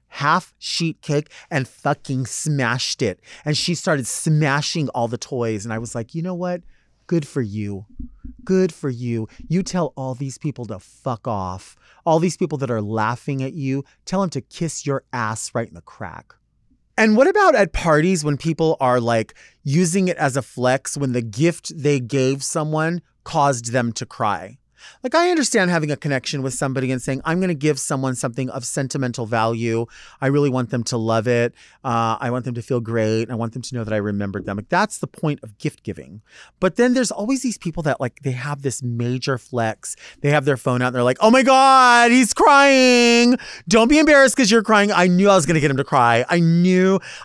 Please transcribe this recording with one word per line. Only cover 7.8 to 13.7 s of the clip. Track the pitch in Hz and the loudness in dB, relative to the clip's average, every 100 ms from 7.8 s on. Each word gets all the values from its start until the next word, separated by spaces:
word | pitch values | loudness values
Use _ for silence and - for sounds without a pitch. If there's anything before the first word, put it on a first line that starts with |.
| 107 - - - - - | -14 -16 -16 -16 -18 -10
Good | - 190 185 | -2 0 0
for | - 147 | -2 -6
you. | 120 123 117 110 - - | -6 -4 -4 -6 -10 -4
You | 170 | -4
tell | 190 185 156 - | -2 -4 -4 -6
all | 131 | -8
these | 127 135 - | -8 -10 -8
people | 156 127 110 | -8 -8 -10
to | 95 | -12
fuck | - _ 135 117 127 | -16 _ -8 -6 -6
off. | 104 92 92 - _ _ _ 170 | -6 -6 -8 -14 _ _ _ 0
All | 160 | 2
these | 180 - | 0 -2
people | 170 147 | -4 -4
that | 131 | -4
are | 113 | -4
laughing | 104 110 107 120 - 135 | -4 -2 -2 -2 -6 -6
at | 131 | -6
you, | 175 135 | -6 -6